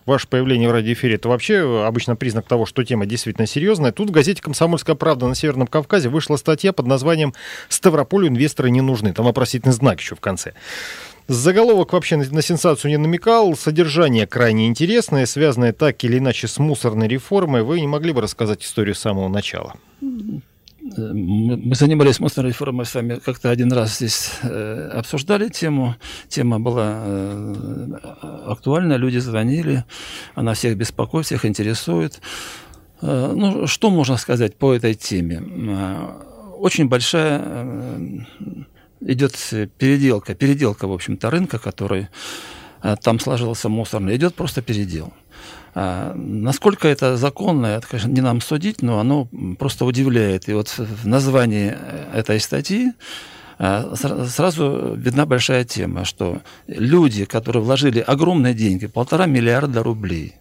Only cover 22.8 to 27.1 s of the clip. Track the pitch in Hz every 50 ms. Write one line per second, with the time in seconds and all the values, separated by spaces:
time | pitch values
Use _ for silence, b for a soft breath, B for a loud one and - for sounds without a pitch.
22.8 | 120 113 - 131 117 120 120 - - - 123 - - 123 120 120 123 123 127 123
23.8 | 113 110 - - 120 110 - - - - - - - 120 - 107 104 107 110 -
24.8 | - - - 117 120 - - 147 135 180 208 202 208 226 - - 170 160 147 139
25.8 | 127 123 120 B B B B B B - - - 123 120 113 110 113 123 117 123
26.8 | 110 107 107 110 110 101